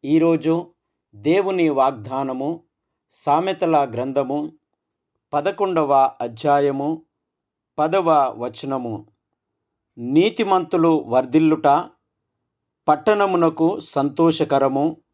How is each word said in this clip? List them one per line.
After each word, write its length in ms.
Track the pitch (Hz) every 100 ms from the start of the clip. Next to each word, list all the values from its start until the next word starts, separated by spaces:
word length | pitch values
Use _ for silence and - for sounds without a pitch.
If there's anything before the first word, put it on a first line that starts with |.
ఈరోజు 600 | 135 160 165 165 160 165 170 _ _ _ _
దేవుని 540 | 104 104 180 190 185 165
వాగ్దానము 920 | 135 131 131 107 131 135 131 135 165 _ _ _ _ _
సామెతల 800 | - - 147 185 185 175 156 139
గ్రంథము 640 | 113 131 135 131 147 151 160 _ _ _ _ _ _ _
పదకొండవ 800 | 147 151 196 196 170 147 139 135 -
అధ్యాయము 840 | 120 113 151 143 143 139 143 160 _ _ _ _ _ _ _ -
పదవ 560 | 151 190 165 156 135 107
వచనము. 680 | 123 120 139 135 120 107 107 _ _ _ _ _ _ _ _ -
"నీతిమంతులు 1040 | 120 147 196 - 202 190 165 175 165 160 -
వర్ధిల్లుట 580 | 123 127 151 156 156 147 143 - _ _ _ _ _ _ _ _ _ -
పట్టణమునకు 920 | 147 180 208 196 185 165 160 160 202
సంతోషకరము 1160 | - - 139 139 165 156 156 139 135 135 156 160 _